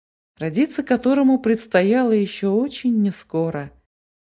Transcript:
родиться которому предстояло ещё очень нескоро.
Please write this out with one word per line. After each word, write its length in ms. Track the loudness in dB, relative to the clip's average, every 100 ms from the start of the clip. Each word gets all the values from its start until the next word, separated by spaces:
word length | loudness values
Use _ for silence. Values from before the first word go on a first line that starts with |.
| _ _ _ -10
родиться 460 | -4 -2 -2 -2
которому 560 | -2 0 2 2 4 2
предстояло 720 | 2 -2 0 2 2 2 2
ещё 400 | 2 0 -2 -2
очень 480 | 0 -2 -4 -2 0
нескоро. 720 | 0 -2 -6 -4 -4 -4 -10 -16 _ _ _ _